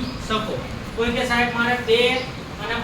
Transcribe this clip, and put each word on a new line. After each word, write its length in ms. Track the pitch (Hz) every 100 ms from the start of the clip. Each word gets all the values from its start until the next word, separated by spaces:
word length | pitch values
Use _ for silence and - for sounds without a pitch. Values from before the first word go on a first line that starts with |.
| 247 - -
શકો. 300 | 220 - - - - - -
કોઈ 140 | 240
કે, 160 | 254 254
"સાહેબ, 280 | 240 240
મારે 200 | 220 240
બે 340 | 247 226 233 247 254 - - - -
અને 100 | 214 226